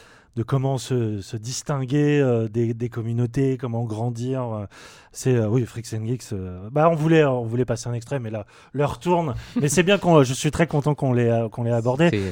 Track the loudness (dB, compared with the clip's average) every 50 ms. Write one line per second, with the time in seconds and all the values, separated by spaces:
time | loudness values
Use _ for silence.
0 | -20 -20 -20 -20 _ _ -6 -6 -2 0 0 0 0 0 -2 -2 -4 -2 -2 0
1 | 0 -2 -4 -6 -8 -8 -10 -10 -8 -8 -10 -8 -6 -4 -4 -4 -2 0 0 2
2 | 2 4 4 4 4 2 2 0 0 -2 0 0 0 0 -2 -4 -6 -6 -6 -6
3 | -6 -4 -2 -2 -2 -2 0 0 0 0 0 -2 -4 -6 -4 -4 -4 -4 -4 -4
4 | -4 -4 -4 -4 -4 -4 -4 -4 -4 -6 -6 -8 -8 -10 -12 -18 -20 -20 -20 -20
5 | -20 -20 -12 -4 0 2 2 2 2 2 2 0 0 -2 -6 -12 -12 -8 -8 -6
6 | -4 -4 -6 -6 -6 -8 -8 -8 -8 -8 -10 -12 -10 -4 0 2 4 4 4 2
7 | 2 4 6 6 6 4 2 0 -2 -2 -2 -2 -2 -2 -2 -6 -6 -6 -6 -6
8 | -6 -6 -6 -6 -6 -6 -8 -10 -10 -12 -18 -20 -18 -8 -4 -2 -2 -2 -2 -4
9 | -2 0 2 2 0 -2 -4 -6 -8 -8 -4 0 0 2 2 2 4 4 4 4
10 | 6 6 8 8 8 6 2 -2 -2 0 0 0 0 2 0 0 0 0 0 0
11 | 0 0 2 2 2 2 2 2 0 -2 -4 -4 -2 0 0 0 0 0 2 2
12 | 2 2 2 2 -2 -4